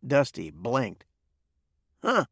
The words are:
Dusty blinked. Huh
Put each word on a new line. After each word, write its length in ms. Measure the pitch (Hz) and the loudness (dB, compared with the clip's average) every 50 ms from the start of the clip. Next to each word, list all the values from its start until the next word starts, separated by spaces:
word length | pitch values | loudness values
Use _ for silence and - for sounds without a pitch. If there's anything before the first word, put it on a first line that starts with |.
| - | -4
Dusty 440 | - 139 143 143 127 - - 95 80 | 2 4 4 4 2 -2 -10 -10 -10
blinked. 540 | 76 78 90 117 120 135 131 104 90 _ - _ _ _ _ _ _ _ _ _ _ _ _ _ _ _ _ _ _ _ | -10 -10 -6 -2 0 0 0 -2 -6 _ -20 _ _ _ _ _ _ _ _ _ _ _ _ _ _ _ _ _ _ _
Huh 220 | - - 254 226 156 - | -2 0 2 2 0 -2